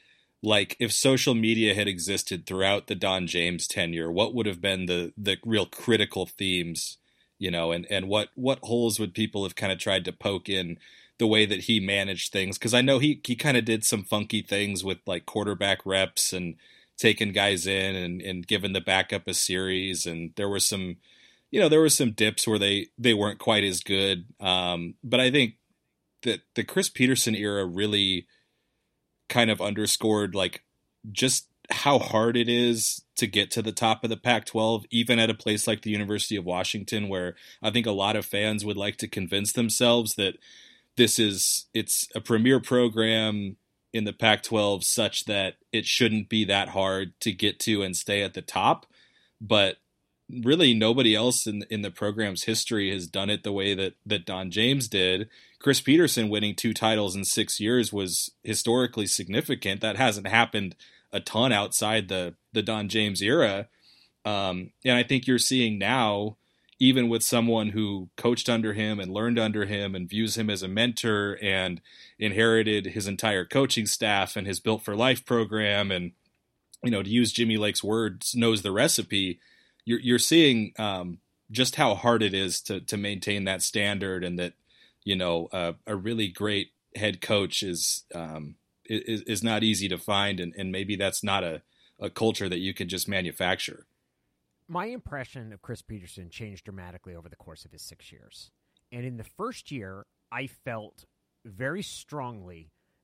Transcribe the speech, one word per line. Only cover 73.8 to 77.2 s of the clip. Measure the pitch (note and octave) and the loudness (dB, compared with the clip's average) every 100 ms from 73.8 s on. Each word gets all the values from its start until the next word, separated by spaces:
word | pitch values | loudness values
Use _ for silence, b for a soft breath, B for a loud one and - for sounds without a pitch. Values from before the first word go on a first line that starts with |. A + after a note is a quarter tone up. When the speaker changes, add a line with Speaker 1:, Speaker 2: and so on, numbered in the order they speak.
| G#2+ | -2
Speaker 1:
staff | - A2 G2+ G2 - | -2 0 0 0 -4
and | G2 | -6
his | F#2+ | -4
Built | A2 A2 | -2 -2
for | - G#2 | -2 0
Life | B2+ B2+ - | 2 0 0
program | A#2+ G#2+ G#2+ G#2 G2+ G2 | 0 0 0 0 0 0
and, | F#2 F2 - _ _ _ _ _ - | -2 -6 -10 _ _ _ _ _ -8
you | B2+ | -2
know, | G#2 | -2
to | G2 | 0
use | A#2 | 2